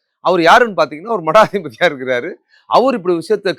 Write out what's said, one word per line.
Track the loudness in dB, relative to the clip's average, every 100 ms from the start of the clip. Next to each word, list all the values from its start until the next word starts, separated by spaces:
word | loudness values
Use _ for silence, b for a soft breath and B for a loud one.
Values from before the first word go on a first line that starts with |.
| _ _
அவர் | -2 2
யாருன்னு | 4 4 4 -2
பாத்தீங்கன்னா, | -4 -6 -8
ஒரு | -6
மடாதிபதியா | 2 2 2 -2 -10 -2
இருக்கிறாரு. | -2 -2 -4 -4 -4 -12 _ b b
அவர் | 2 2
இப்படி | -2 -2
விஷயத்தை | -4 -2 -4 -2